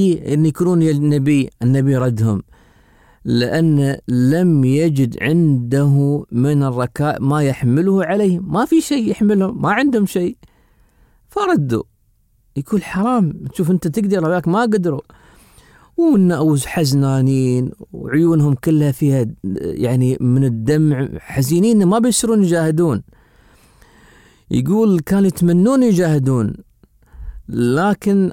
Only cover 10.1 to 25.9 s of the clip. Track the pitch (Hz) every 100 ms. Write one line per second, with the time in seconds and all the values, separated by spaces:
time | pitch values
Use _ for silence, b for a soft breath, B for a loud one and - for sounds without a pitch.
10.1 | 190 180 240 b b b b b b b
11.1 | b _ - 403 320 135 113 - _ _
12.1 | _ _ _ _ - 139 208 - 185 220
13.1 | 247 170 - 135 - 165 185 180 143 202
14.1 | 196 160 180 165 190 240 214 175 139 -
15.1 | b b b b b b b b - 330
16.1 | 262 180 165 156 147 - - 151 139 139
17.1 | 135 131 135 131 123 123 - - - -
18.1 | 135 170 165 147 135 - 156 147 135 147
19.1 | 135 113 - 95 92 85 76 120 127 127
20.1 | 131 123 127 135 113 110 151 156 131 135
21.1 | - - - 131 170 214 220 180 220 240
22.1 | 202 226 220 190 170 160 156 170 117 -
23.1 | b b b b b b b b b b
24.1 | b b b b 123 131 208 220 180 147
25.1 | 196 196 - 175 175 202 269 247